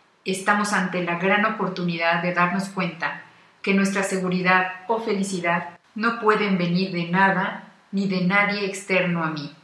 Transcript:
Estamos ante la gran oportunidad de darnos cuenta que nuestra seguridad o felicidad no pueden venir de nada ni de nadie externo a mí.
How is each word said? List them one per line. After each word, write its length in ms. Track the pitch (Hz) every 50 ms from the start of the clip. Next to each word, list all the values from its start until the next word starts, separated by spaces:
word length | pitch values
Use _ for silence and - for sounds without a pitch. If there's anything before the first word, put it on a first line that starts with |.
| _ _ _ _ -
Estamos 480 | 190 190 190 - 208 208 208 202 - 208
ante 300 | 190 180 180 - 180 175
la 120 | 175 170
gran 280 | 170 180 196 202 208 208
oportunidad 760 | 220 214 - 190 170 - 185 175 175 170 165 170 170 170 170
de 120 | 175 180 175
darnos 360 | 175 175 185 196 196 190 -
cuenta 540 | - 190 175 165 156 - 147 143 - - - - - - - _ _ _ -
que 100 | 202 196
nuestra 300 | 196 196 196 196 196 190
seguridad 800 | - 190 185 180 185 180 180 175 180 185 180 185 185 - - -
o 140 | - 226 220
felicidad 800 | - 220 202 196 190 190 190 175 175 170 170 175 - - - - _ _ -
no 240 | 214 214 233 226 -
pueden 400 | 208 214 214 196 208 196 190 175
venir 320 | 175 170 175 185 190 190
de 140 | 175 175 165
nada 680 | 170 175 190 196 190 175 180 196 214 - - - - - _ _ -
ni 160 | - 196 202
de 140 | 190 185 180
nadie 440 | 175 180 196 202 202 196 202 202 202
externo 580 | 190 190 - - - 190 185 180 175 175 170 160
a 80 | 156
mí. 200 | 156 147 143 139 - -